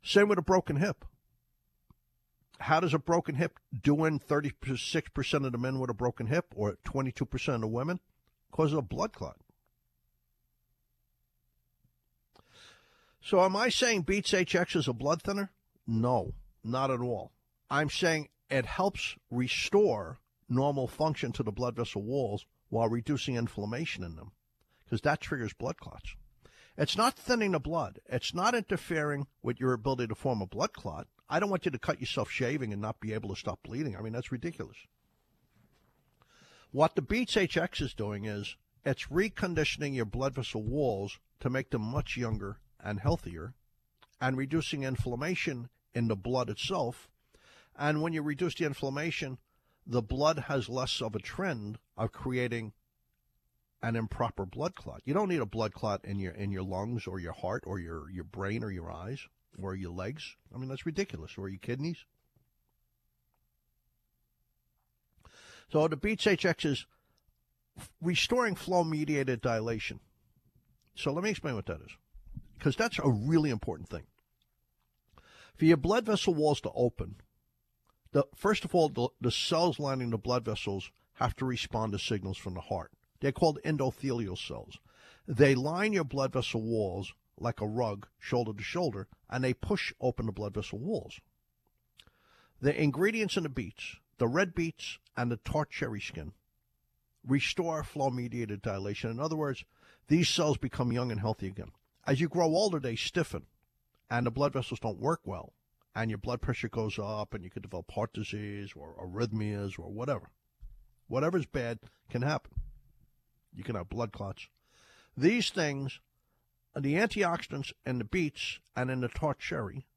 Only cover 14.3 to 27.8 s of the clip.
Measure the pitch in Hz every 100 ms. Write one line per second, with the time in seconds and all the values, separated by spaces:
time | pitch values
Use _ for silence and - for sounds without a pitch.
14.3 | 190 180 180 175 175 143 117 139 165 -
15.3 | 202 196 _ _ _ - 113 120 123 113
16.3 | - - _ 113 127 135 127 123 113 -
17.3 | _ _ _ _ 143 151 - 175 156 147
18.3 | _ _ 135 120 - 190 - - - _
19.3 | 120 127 - - 202 208 110 85 - _
20.3 | _ _ 123 139 139 127 - 156 147 131
21.3 | - 110 101 123 113 120 104 104 139 120
22.3 | 101 - _ _ 113 113 117 117 143 -
23.3 | 120 117 - 104 120 165 - 87 80 95
24.3 | _ _ _ _ _ _ 117 147 151 -
25.3 | 143 110 - - - - - - - -
26.3 | _ - - - - 147 196 233 - -
27.3 | 247 208 170 139 165